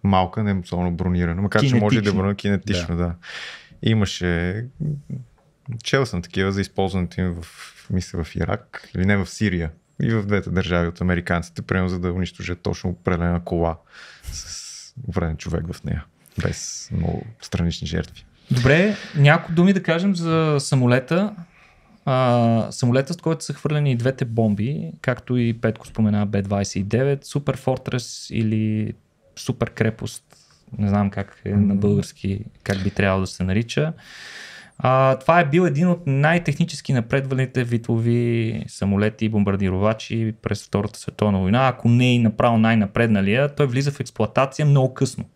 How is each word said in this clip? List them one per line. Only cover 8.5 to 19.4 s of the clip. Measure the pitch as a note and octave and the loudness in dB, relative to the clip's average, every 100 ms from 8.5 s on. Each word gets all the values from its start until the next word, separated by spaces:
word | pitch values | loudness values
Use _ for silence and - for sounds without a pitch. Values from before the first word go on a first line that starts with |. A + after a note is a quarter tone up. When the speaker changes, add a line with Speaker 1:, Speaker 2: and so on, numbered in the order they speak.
| G#2 - - - - | -4 -8 -20 -12 -2
Speaker 1:
или | F#2 | 2
не, | G2+ | 2
в | F2+ | 0
Сирия. | - G#2+ F2+ D#2+ - _ _ | -2 -2 0 -4 -8 _ _
И | - | -2
в | A2+ G2+ | -2 0
двете | G2+ F#2 | -2 0
държави | F2+ F2 F2 E2+ | -2 0 0 0
от | E2+ | -2
американците, | F2+ F2 E2+ F2 E2+ - | -2 -2 0 -4 -4 -12
примерно | - F#2+ F#2 | -4 -2 0
за | F2+ | -2
да | F2+ | -4
унищожат | F2+ F2 - F2 F2 | -4 -6 -8 -10 -6
точно | G2+ F#2 F#2 | -4 -4 -6
определена | F2 - F2 F2 F2 | -4 -2 0 0 0
кола | F2 F2 E2 D#2+ _ - - - | -2 0 0 -2 _ -20 -20 -18
с | - - - - - - - - - | -14 -14 -14 -16 -16 -20 -20 -14 -6
определен | F2 E2 D#2 | -4 -2 -4
човек | - E2 D#2+ | -4 -4 -6
в | - | -8
нея, | - D#2+ - _ _ - | -6 -8 -8 _ _ -6
без | F#2+ - - - - | -4 -4 -10 -14 -8
много | - E2+ E2 A2 - | -4 -2 -4 -10 -18
странични | - E2+ E2+ D#2+ D#2+ | -10 -4 -2 -4 -6
жертви. | E2 - - - _ _ | -6 -6 -12 -20 _ _
Speaker 2:
Добре, | B2 B2 D3+ G3+ G3+ - D#3 | 0 4 4 2 -2 -6 4
няколко | C#3+ E3 | 6 6